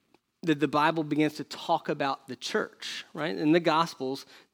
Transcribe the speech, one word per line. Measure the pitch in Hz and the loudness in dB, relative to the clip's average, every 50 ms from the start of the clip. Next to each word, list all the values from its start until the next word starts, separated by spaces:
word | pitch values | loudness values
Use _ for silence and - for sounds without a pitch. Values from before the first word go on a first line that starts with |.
| _ _ _ _ _ _ _ - | _ _ _ _ _ _ _ -8
that | - 160 156 143 | -2 0 0 2
the | 151 143 | 0 0
Bible | 131 151 147 160 165 160 156 | 2 2 2 2 2 0 -2
begins | 147 147 147 151 151 151 | -2 0 2 2 0 0
to | - 139 | -4 -12
talk | - - - - - 170 156 - - | -12 -12 -10 -4 -2 -2 -2 0 -2
about | 160 147 147 135 135 - _ - | -4 -2 -2 -4 -4 -4 _ -12
the | 127 - | -14 -10
church, | - - - 220 - - - - - - - - - - - | -8 -4 -2 -2 -4 -4 -8 -14 -14 -12 -12 -12 -12 -12 -8
right? | 160 147 165 196 185 | -6 -4 -4 -2 0
In | 165 151 | 4 6
the | 160 180 | 6 6
Gospels, | 170 170 151 160 165 170 - - 135 131 135 135 - - - - - _ | 6 4 4 4 2 0 -2 -6 -6 -6 -6 -6 -10 -16 -20 -20 -20 _